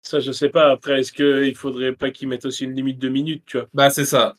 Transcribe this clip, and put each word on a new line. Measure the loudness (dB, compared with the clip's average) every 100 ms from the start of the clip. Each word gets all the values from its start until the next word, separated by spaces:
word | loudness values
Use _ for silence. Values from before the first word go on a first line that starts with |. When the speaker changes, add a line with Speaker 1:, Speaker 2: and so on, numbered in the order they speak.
Speaker 1:
Ça, | -2 -4
je | -4
sais | -2 0
pas. | 4 4
Après, | 4 0 0
est-ce | -2
qu'il | 0 2 4 0 -2
faudrait | -8 -4 -4
pas | -2 -6
qu'ils | -6 -8
mettent | -6 -6
aussi | -6
une | -6
limite | -4 -6 -4
de | -4
minutes, | -2 -2 -6
tu | _ -8
vois ? | -6
Speaker 2:
Bah, | 2 4
c'est | 4 0
ça. | 2 2